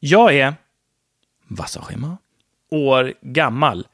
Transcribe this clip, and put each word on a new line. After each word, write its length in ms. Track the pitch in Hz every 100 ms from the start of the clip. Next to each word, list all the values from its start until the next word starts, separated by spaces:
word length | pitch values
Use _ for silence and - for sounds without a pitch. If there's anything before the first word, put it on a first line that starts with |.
Jag 340 | 143 180 233 143
är 180 | 135 156 _ _ _ _ _ _ _ _ _
Was 280 | 95 82 -
auch 160 | -
immer. 240 | 98 135 180 _ _ _ _ _
år 440 | 156 139 131 127 -
gammal. 640 | - 127 151 117 147 92 -